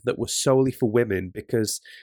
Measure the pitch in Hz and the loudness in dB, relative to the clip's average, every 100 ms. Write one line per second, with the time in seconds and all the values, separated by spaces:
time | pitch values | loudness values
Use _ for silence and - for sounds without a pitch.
0 | 123 - 117 - 143 131 135 - 120 117 | -4 -4 -4 -2 2 4 2 0 0 2
1 | 113 92 92 107 - 113 107 - - - | 0 -2 -4 -10 -4 -2 -2 -4 -12 -20